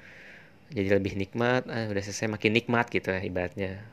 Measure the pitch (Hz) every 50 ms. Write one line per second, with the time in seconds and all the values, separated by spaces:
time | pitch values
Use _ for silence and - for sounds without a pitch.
0 | - - - - - - - - - - - - - - - 107 98 98 101 98
1 | 98 98 90 101 98 - - 120 117 120 123 127 - - - 117 113 107 104 98
2 | 101 104 98 - - 110 107 104 - 110 107 113 - - 120 117 120 - - 92
3 | - - 95 92 98 98 92 92 90 87 - 107 98 92 95 98 107 -